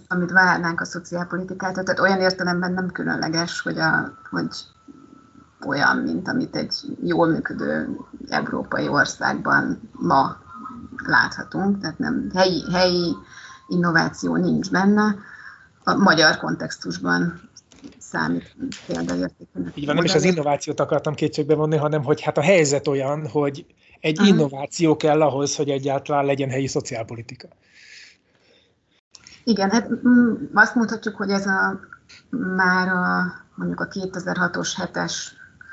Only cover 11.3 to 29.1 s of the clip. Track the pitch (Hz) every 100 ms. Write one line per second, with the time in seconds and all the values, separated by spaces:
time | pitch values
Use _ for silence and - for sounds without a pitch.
11.3 | - - - 196 202 165 156 156 - 202
12.3 | 185 190 165 - 180 185 180 170 - -
13.3 | - - - - 180 175 165 160 - 175
14.3 | 165 180 156 185 175 196 208 214 202 -
15.3 | - - - - _ - - 190 160 156
16.3 | 160 - 165 160 - - 175 180 175 170
17.3 | - - - _ - - - - 170 160
18.3 | 170 - - - - - 82 85 180 -
19.3 | - - 185 170 151 143 147 165 160 170
20.3 | 170 147 143 - 143 139 147 156 143 151
21.3 | - 143 156 156 156 151 151 131 147 151
22.3 | 151 147 190 147 139 151 139 135 147 151
23.3 | 147 143 139 - _ _ _ 160 160 202
24.3 | 170 143 135 143 - 160 151 156 151 156
25.3 | 139 143 - 143 139 139 139 139 143 139
26.3 | 139 135 131 135 147 - 117 110 117 117
27.3 | 127 - _ _ _ - - - _ _
28.3 | _ _ _ _ _ _ _ _